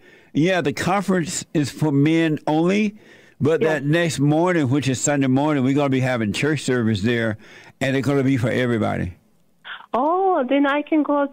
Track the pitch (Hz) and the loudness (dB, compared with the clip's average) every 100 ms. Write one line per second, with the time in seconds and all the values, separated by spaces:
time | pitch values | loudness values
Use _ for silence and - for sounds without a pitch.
0 | - - - 139 170 180 151 - 180 196 | -18 -20 -8 0 2 2 -2 -4 -2 -2
1 | 196 185 151 - - 160 143 - 156 139 | 0 -2 -2 -8 -6 -4 -4 -2 0 2
2 | 147 165 165 151 - 156 175 202 214 208 | 2 2 0 -2 -2 0 2 0 -2 -4
3 | - - - _ 135 160 156 151 143 165 | -18 -20 -20 _ 0 2 0 0 0 0
4 | 165 131 143 151 180 170 135 143 135 127 | 0 0 2 2 2 0 0 0 0 -2
5 | - 143 135 131 147 147 127 139 143 131 | 0 0 2 2 2 0 0 0 2 0
6 | 127 127 107 92 143 151 - 127 110 104 | 0 -2 -2 -2 -2 -2 0 0 0 0
7 | 110 117 113 104 - - - - 131 135 | 0 0 -2 -6 -12 -20 -20 -6 -2 -2
8 | 135 143 131 135 120 107 123 117 104 92 | 0 0 2 0 0 0 0 0 -2 -2
9 | 90 - _ _ _ _ - - - 226 | -6 -10 _ _ _ _ -20 -20 -6 -2
10 | 294 359 392 349 254 277 277 294 294 311 | 0 0 0 0 0 0 2 0 0 -2
11 | 285 285 277 | 0 0 -2